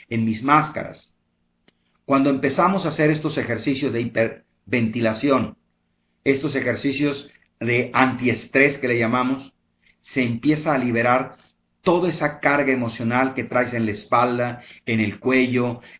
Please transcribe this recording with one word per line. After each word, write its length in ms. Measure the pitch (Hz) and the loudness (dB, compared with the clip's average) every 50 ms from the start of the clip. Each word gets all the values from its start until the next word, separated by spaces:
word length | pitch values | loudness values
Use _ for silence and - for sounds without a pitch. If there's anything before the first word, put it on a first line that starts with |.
| - | -12
en 160 | _ 117 113 113 | _ -4 -2 0
mis 200 | 113 110 110 123 | -2 -2 -2 0
máscaras. 720 | 135 147 156 147 151 - - - - 101 - - _ _ _ _ _ _ _ _ _ _ _ _ _ _ _ _ _ _ _ _ | 2 2 2 2 0 -4 -8 -10 -10 -12 -18 -20 _ _ _ _ _ _ _ _ _ _ _ _ _ _ _ _ _ _ _ _
Cuando 240 | - 139 135 135 143 | 0 2 2 4 2
empezamos 560 | 139 127 151 139 135 - 175 185 196 190 - | 2 2 0 0 2 2 2 2 2 0 -2
a 40 | 160 | -2
hacer 200 | 147 - 151 151 | 0 2 2 2
estos 280 | 156 151 - 156 - | 2 0 -2 -4 -4
ejercicios 540 | - 117 - 117 113 - 147 135 - 147 127 | -4 -4 -2 -4 -4 -2 -2 -2 -2 -2 -2
de 100 | 110 117 | -2 -2
hiperventilación, 1600 | 120 117 - 117 113 113 - - _ _ _ _ _ - 131 120 117 110 110 120 113 110 107 - - 143 135 127 104 87 - _ _ _ _ _ _ _ _ _ _ _ _ _ _ | -4 -2 0 0 0 0 -2 -8 _ _ _ _ _ -2 0 0 0 0 0 0 0 0 0 0 0 2 2 2 0 -4 -8 _ _ _ _ _ _ _ _ _ _ _ _ _ _
estos 320 | 135 139 135 147 147 131 | 0 0 0 -2 -4 -4
ejercicios 760 | 135 113 123 113 104 - 139 131 - 143 143 139 - - - - _ _ _ _ _ | -2 -2 -2 -4 -2 -2 -4 -2 0 -2 -2 -2 -4 -10 -16 -20 _ _ _ _ _
de 300 | 117 117 120 123 120 - - | -2 0 0 0 0 0 2
antiestrés 840 | - 131 127 120 - 127 123 107 - - - - 135 139 143 139 | 2 2 2 0 0 0 -2 -2 -2 -4 -2 2 4 4 4 2
que 100 | - 131 | -2 -2
le 120 | 123 120 117 | -2 0 0
llamamos, 540 | 113 113 123 127 123 127 135 135 - - _ _ _ _ _ _ _ _ _ _ | 0 0 0 0 0 0 -2 -4 -6 -12 _ _ _ _ _ _ _ _ _ _
se 200 | _ - - 135 | _ -6 -4 -2
empieza 520 | 127 117 117 117 - 147 151 151 156 165 147 | -2 -2 -2 0 0 0 0 0 0 -2 0
a 40 | |
liberar 580 | 131 123 123 113 117 117 120 123 131 131 - - - _ _ _ _ _ _ _ _ | 0 0 0 0 2 2 2 2 2 0 -4 -10 -18 _ _ _ _ _ _ _ _
toda 280 | _ 196 170 175 180 175 | _ 2 2 2 2 -2
esa 300 | 151 - 160 147 - - | -2 -2 -4 -4 -4 -2
carga 320 | - 143 143 143 139 131 | 0 0 2 2 2 0
emocional 640 | 131 123 120 113 - - 120 113 120 127 135 131 - | 0 0 -2 -4 -6 -4 -4 0 0 0 0 0 -2
que 100 | 127 113 | -4 -6
traes 300 | - - 123 123 120 123 | -2 0 0 0 0 -2
en 120 | 117 113 | -2 -2
la 60 | 107 | -2
espalda, 680 | 101 104 - - 123 120 123 123 123 120 120 120 117 - - - - - _ | -4 -6 -2 0 2 2 2 2 0 -2 -2 -4 -6 -10 -16 -20 -20 -14 _
en 140 | - 113 110 | -2 0 0
el 180 | 107 104 101 - | 0 0 -2 -2
cuello, 600 | - 127 131 131 127 123 123 123 123 123 123 120 - - - | 0 2 2 4 2 2 0 0 -2 -2 -4 -8 -14 -20 -18